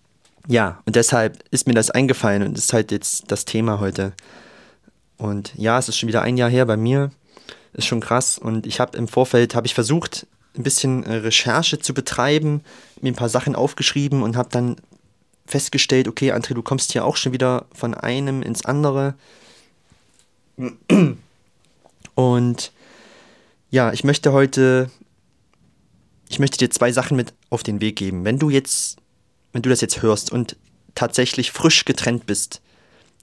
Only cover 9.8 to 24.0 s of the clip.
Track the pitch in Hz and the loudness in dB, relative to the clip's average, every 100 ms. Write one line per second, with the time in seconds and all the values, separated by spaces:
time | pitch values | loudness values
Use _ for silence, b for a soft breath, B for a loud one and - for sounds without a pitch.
9.8 | 113 165 120 - - _ _ - 131 - | 0 0 -2 -10 -16 _ _ -6 -2 0
10.8 | 135 127 - 113 110 - 123 135 165 - | 0 -2 -2 -4 0 0 2 0 0 -2
11.8 | - 131 - - 135 151 151 147 - B | -4 -6 -4 0 2 2 2 -2 -6 B
12.8 | B B 131 120 120 127 147 - 139 - | B B -4 -2 0 0 0 0 -2 -2
13.8 | 147 143 143 139 110 120 123 123 123 - | -2 0 0 0 0 -2 -2 -2 -2 -4
14.8 | _ - _ _ _ _ - 139 - 135 | _ -20 _ _ _ _ -6 -4 -2 -2
15.8 | - 131 131 113 135 110 - 120 - 135 | 2 2 2 0 -2 -2 -4 -6 -4 -4
16.8 | - 117 - - 131 127 127 123 - - | -2 -2 -2 -2 -2 0 0 0 -6 -8
17.8 | 117 - - 131 139 135 - 117 - 143 | -6 -4 -4 -4 -4 -4 -4 -6 -2 0
18.8 | 147 135 139 135 b b b b b b | 0 0 -2 -4 b b b b b b
19.8 | _ _ _ _ _ _ _ - 127 - | _ _ _ _ _ _ _ -12 -12 -6
20.8 | - 208 147 113 _ _ _ _ _ _ | 2 4 4 0 _ _ _ _ _ _
21.8 | _ _ - - 127 120 123 120 - b | _ _ -8 0 2 2 0 -4 -10 b
22.8 | b b b b b b b b _ 131 | b b b b b b b b _ 2
23.8 | 113 110 | 2 2